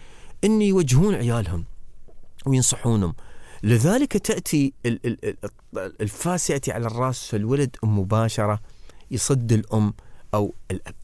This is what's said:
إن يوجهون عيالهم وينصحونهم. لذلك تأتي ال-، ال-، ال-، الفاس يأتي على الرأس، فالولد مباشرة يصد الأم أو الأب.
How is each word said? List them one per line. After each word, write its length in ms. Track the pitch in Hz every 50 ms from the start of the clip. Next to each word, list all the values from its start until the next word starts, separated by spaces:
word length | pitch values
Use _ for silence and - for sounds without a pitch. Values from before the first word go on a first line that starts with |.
| - - - - - - - - -
إن 180 | 208 220 220
يوجهون 540 | 208 202 190 190 170 127 123 135 185 214 196
عيالهم 500 | - 120 120 117 117 107 82 95 85 85 - - - - - - - - - - - - - - - -
وينصحونهم. 680 | 139 135 127 120 - - - - 120 113 107 95 85 - - - - - - - - - - -
لذلك 540 | 104 120 110 117 170 208 262 294 - -
تأتي 560 | 202 - - 220 170 - - - 151 139 135 - - -
ال-، 140 | 123 117 - -
ال-، 200 | 123 110 - -
ال-، 220 | 104 - - - 101 - - - - - 101 92 98 - -
الفاس 480 | 107 101 - - - 165 180 175 - -
يأتي 220 | 160 139 - 135
على 160 | 107 113 117
الرأس، 400 | 113 110 120 127 131 127 - -
فالولد 480 | - 120 104 104 110 131 143 143 135 - - -
مباشرة 760 | 110 107 101 95 95 110 110 113 113 - - 107 104 104 107 - - - - - - - - - -
يصد 400 | - 110 - - 139 131 120 113
الأم 420 | 117 110 - - - 110 107 101 101 - - - - - - - -
أو 200 | 107 104 98 - - - -
الأب. 240 | 95 92 - - - -